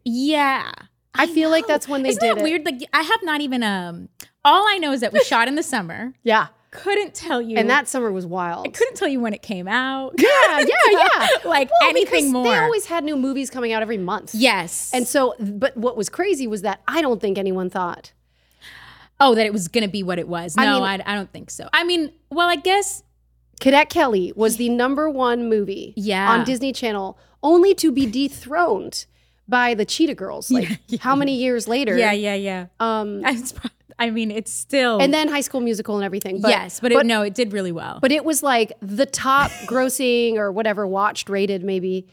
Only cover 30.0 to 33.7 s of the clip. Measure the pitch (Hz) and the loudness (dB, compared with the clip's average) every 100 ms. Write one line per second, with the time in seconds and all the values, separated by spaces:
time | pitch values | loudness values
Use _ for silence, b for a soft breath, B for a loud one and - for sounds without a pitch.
30 | 311 - 190 - - 254 180 202 - 240 | 0 -2 -8 -8 0 0 0 -6 -6 -4
31 | 254 277 277 262 254 247 214 240 254 240 | 0 2 2 0 0 -2 0 0 2 2
32 | 220 208 208 202 196 185 180 - 226 220 | 2 2 -2 -2 -4 -6 -8 -4 -2 -2
33 | 214 202 - 240 254 - 240 | -4 -4 -2 -2 -4 -10 -12